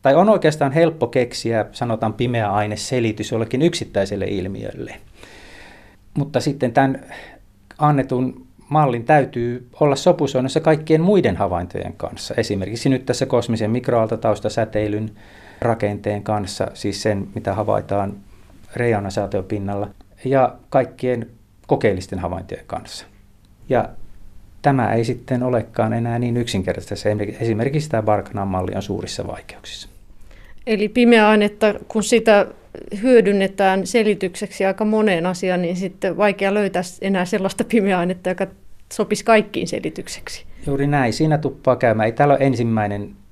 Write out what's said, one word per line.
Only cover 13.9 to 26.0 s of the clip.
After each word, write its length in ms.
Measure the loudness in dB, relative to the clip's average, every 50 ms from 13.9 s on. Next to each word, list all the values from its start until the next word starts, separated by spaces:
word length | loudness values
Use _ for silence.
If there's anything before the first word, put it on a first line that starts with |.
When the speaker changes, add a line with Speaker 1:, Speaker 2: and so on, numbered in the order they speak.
| 2 2 2 0 -2 -2 0 0 0 0 -2 -4 -2 -2 -4 -2 -2 -2 -2 -2 -2 -4 -6 -8 -10 -14 -20 -20 -20 -20 -20 -20 -10 -4
Speaker 1:
rakenteen 600 | -2 -2 0 0 0 -2 -2 -2 -4 -4 -4 -4
kanssa, 480 | -2 -2 -2 -2 -4 -6 -4 -6 -6 -6 -6
siis 280 | -6 -6 -6 -6 -2
sen, 260 | -2 0 0 0 -4 -6 -8
mitä 200 | -6 -4 -4 -4
havaitaan 580 | -2 0 0 0 -2 0 -2 -2 -2 -2 -4 -6 -12 -18 -20 -20 -20 -20 -20 -20 -20 -20 -12 -6
reonisaatiopinnalla, 1120 | -2 0 0 0 0 -2 -4 -4 -4 -4 -2 -4 -6 -4 -4 -6 -6 -4 -6 -4 -6 -6 -8 -10 -20 -20 _ _ -8 -4
ja 300 | 0 2 2 2 2 0 -8 -14 _
kaikkien 560 | 0 0 0 0 -6 -4 -2 -2 -2 -2 -4 -10 -16 -20 -20 _ _ _ -2
kokeellisten 520 | -2 0 2 2 2 2 0 -6 -8 -6 -6
havaintojen 460 | -4 -4 -6 -8 -8 -10 -12 -14 -10
kanssa. 400 | -10 -10 -10 -10 -12 -18 -18 -18 -20 -20 -20 -20 _ -20 _ _ _ -20 _ -4 0
Ja 200 | 0 0 0 -2 -8 -12 -12 -12 -14 -18 -18 -18 -18 -20 -20 -20 -20 -2
tämä 300 | 0 2 2 2 2 2
ei 120 | 0 0 0
sitten 380 | -2 -4 -6 -4 -4 -2 -2
olekaan 500 | 0 0 0 -2 -2 -2 -2 -2 0 0
enää 260 | 0 -2